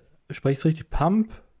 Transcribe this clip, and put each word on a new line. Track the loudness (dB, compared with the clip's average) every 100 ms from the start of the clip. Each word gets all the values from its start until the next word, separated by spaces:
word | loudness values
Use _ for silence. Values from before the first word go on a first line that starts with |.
| _ _ -16
spreche | -4 -2
ich's | 0 0
richtig? | 0 -2
Pump? | 0 2 2 0 -4 -20 _